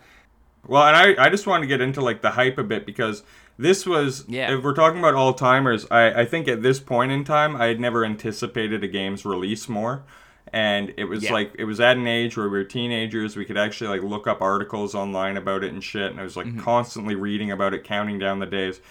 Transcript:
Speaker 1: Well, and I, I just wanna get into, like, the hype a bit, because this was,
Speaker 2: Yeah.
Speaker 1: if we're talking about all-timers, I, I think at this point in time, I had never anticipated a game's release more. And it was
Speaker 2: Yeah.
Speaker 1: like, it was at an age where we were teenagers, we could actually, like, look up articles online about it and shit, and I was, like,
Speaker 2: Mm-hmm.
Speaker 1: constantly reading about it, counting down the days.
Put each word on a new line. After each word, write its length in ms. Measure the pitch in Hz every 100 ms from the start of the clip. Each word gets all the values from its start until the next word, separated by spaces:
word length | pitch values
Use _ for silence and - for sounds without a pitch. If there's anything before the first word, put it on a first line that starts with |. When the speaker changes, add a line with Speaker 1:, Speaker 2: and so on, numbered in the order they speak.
| _ _ _ _ _ _ -
Speaker 1:
Well, 160 | 139
and 120 | 147 156
I, 300 | 196 127 143
I 40 |
just 160 | 196 202
wanna 180 | 175 143
get 160 | 135
into, 180 | 127 135
like, 220 | 131 107
the 80 | 107
hype 300 | 104 127 131
a 40 |
bit, 220 | 107 107 -
because 380 | 104 113 107 - - _ -
this 300 | 139 190 190
was, 360 | 160 143 127 -
Speaker 2:
Yeah. 260 | 123 123 131
Speaker 1:
if 80 |
we're 120 | 139 143
talking 240 | 160 175
about 160 | 165 139
all-timers, 720 | 131 131 127 131 135 110 -
I, 320 | 117 113 117
I 40 | 117
think 220 | 165 147
at 140 | 117
this 180 | 123 135
point 320 | - 120 127
in 120 | 139
time, 320 | 143 151 151 143
I 100 | 117
had 140 | 113
never 260 | 123 117 110
anticipated 800 | 107 113 101 120 120 110 107
a 40 | 98
game's 380 | 98 95 98 104
release 420 | 92 95 107 -
more. 360 | 107 113 139 139 - - _ -
And 400 | 110 107 101 98 -
it 100 | 98
was 180 | 104
Speaker 2:
Yeah. 100 | 104
Speaker 1:
like, 220 | 110 104 -
it 60 |
was 160 | 110 107
at 180 | 120 127
an 80 | 120
age 320 | 117 117 117
where 120 | 104
we 100 | 101
were 40 |
teenagers, 720 | 98 127 120 117 113 110 107 104
we 100 | 98
could 120 | 101
actually, 300 | 104 104 110
like, 140 | 98 98
look 200 | 104 117
up 160 | 101
articles 500 | 95 101 101 107 101
online 440 | 101 98 98 95 98
about 260 | 98 95
it 100 | 95
and 100 | 95
shit, 280 | - 107 98
and 80 | -
I 40 |
was, 140 | 92 90
like, 80 | 104
Speaker 2:
Mm-hmm. 140 | 117
Speaker 1:
constantly 560 | 117 120 117 - 107 101
reading 340 | 104 104 104
about 240 | 98 98
it, 100 | 95
counting 360 | - 104 104 101
down 180 | 98 98
the 60 | 95
days. 340 | 98 92 92 -